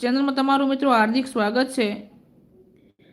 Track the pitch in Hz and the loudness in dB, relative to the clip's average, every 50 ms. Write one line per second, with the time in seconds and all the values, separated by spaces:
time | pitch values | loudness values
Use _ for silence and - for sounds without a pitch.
0 | 240 240 247 269 277 277 262 269 269 277 277 269 277 269 269 269 285 277 247 220 | -4 -2 0 0 0 0 0 0 0 2 2 2 2 0 0 0 2 2 4 4
1 | 214 220 226 269 254 - - 233 208 208 226 247 262 262 - 262 220 202 208 - | 2 2 0 -2 -2 -2 -2 -2 -2 0 0 0 -2 -2 -2 -2 -2 -2 -4 -8
2 | - - - - _ _ _ _ _ _ _ - _ _ _ _ _ _ _ _ | -12 -18 -20 -20 _ _ _ _ _ _ _ -20 _ _ _ _ _ _ _ _
3 | _ - | _ -20